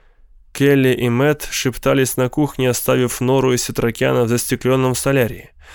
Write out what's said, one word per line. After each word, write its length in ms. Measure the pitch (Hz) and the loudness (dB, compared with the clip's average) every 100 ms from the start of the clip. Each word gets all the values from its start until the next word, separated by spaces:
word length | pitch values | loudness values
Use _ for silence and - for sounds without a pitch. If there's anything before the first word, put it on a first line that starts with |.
| _ _ - - - | _ _ -20 -20 -14
Келли 400 | - 139 139 131 | 0 2 4 4
и 160 | 120 120 | 2 0
Мэтт 380 | 120 143 147 - | 2 2 0 -4
шептались 680 | - 135 - 135 135 131 - | -4 -4 -2 0 2 0 0
на 120 | 127 | -2
кухне, 400 | - 147 - 127 | 0 -2 0 -2
оставив 520 | 117 - 127 123 - | 0 0 0 0 -2
Нору 320 | 123 135 131 | 0 2 2
и 40 | 123 | 0
Сетракяна 640 | - - 117 - 131 127 | -2 -4 -4 0 0 2
в 40 | 117 | 2
застеклённом 680 | 120 - 123 123 131 131 123 | 0 -2 -2 0 2 0 0
солярии. 560 | 139 139 117 87 - - - | 0 0 0 -4 -18 -20 -20